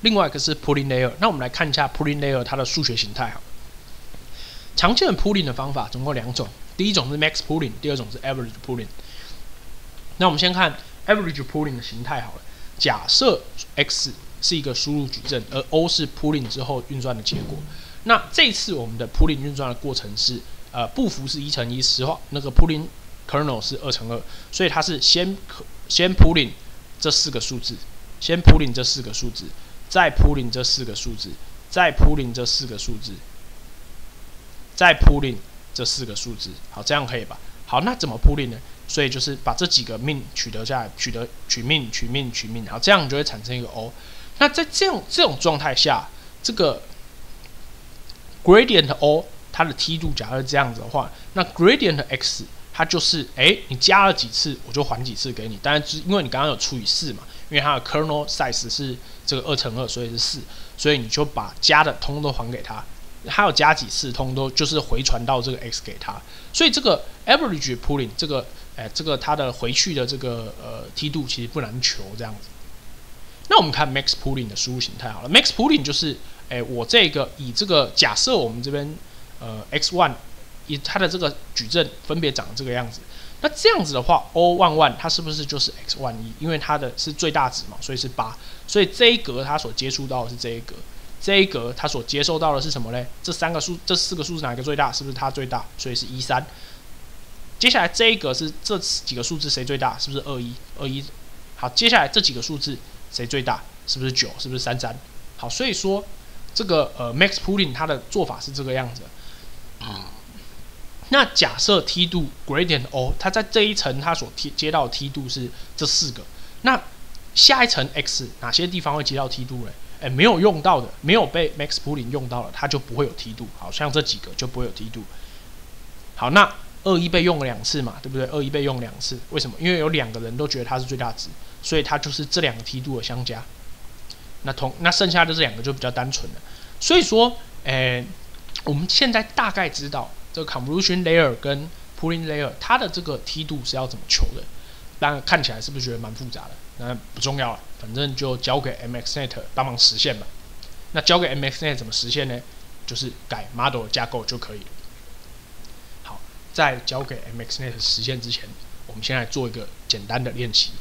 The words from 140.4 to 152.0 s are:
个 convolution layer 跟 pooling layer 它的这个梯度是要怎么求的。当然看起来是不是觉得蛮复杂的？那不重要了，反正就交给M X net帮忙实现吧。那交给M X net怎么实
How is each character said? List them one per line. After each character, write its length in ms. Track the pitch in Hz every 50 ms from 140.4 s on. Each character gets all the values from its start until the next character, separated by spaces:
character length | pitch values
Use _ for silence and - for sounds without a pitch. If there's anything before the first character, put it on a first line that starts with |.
| 160
个 80 | 139 -
convolution 500 | 131 123 131 151 180 190 - 180 180 180
layer 320 | 165 165 170 160 139 120
跟 340 | 110 - 143 139 139 147 165 - - - - - -
pooling 280 | - 160 170 165 165
layer 260 | 160 151 147 147 131 - -
它 180 | - - 233 262
的 100 | 262 185
这 120 | - 185 170
个 160 | 151 147 120
梯 240 | - - - 156 156
度 180 | 147 156 143 123
是 100 | - -
要 120 | 131 131
怎 120 | 127 - -
么 60 | - -
求 160 | - - - - -
的。 60 | - - - - - - - - - - - - -
当 120 | - 143 147
然 100 | 139 131
看 180 | - 185 170 139
起 80 | 113
来 100 | 117 113
是 100 | 110 -
不 100 | 143 139
是 40 | 123
觉 60 | 127 117
得 60 | 113
蛮 160 | 113 110 113
复 100 | - 131 123
杂 140 | 107 104 -
的？ 80 | - - - - - - -
那 160 | 98 120 123 113 - - -
不 60 | -
重 160 | - 143 135
要 180 | 143 131 120 113
了， 60 | - - - - -
反 120 | - 110 110
正 220 | 127 143 143 135
就 220 | 127 139 135 127
交 240 | 127 131 135 127 143
给 100 | 127 131 123 - -
M 120 | 120 123
X 220 | 120 117 - - 147
net 120 | 139 123 - 117 - - -
帮 120 | - 131
忙 100 | 135 120
实 220 | 120 - - 113 107
现 200 | - 147 127 104
吧。 60 | 101 - - - - - - - - - - - - - -
那 80 | 156
交 180 | 151 - 170 180
给 80 | 180 151
M 160 | 131 139 139
X 200 | 135 135 - 160
net 100 | 156 143
怎 100 | 127 123
么 60 | 107
实 200 | - -